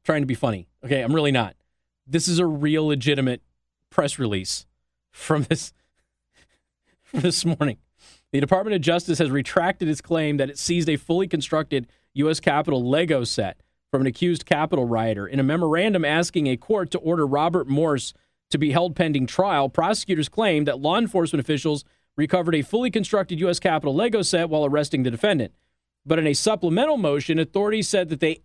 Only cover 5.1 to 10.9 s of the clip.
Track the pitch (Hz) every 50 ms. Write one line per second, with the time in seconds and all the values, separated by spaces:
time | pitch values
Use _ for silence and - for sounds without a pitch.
5.1 | _ - - - 160 151 135 - 160 - - - - _ _ _ _ _ _ _
6.1 | _ _ _ _ _ _ _ _ _ _ _ _ _ _ _ _ _ _ _ _
7.1 | - 240 139 180 165 - - 170 165 - 147 143 107 - _ _ _ _ _ -
8.1 | - _ _ _ - 139 139 135 190 185 208 220 214 180 139 160 170 175 170 -
9.1 | 165 143 170 139 131 143 127 - - - 170 185 190 - 185 156 151 - - -
10.1 | 170 160 156 151 147 139 135 135 143 - - - 175 175 160 160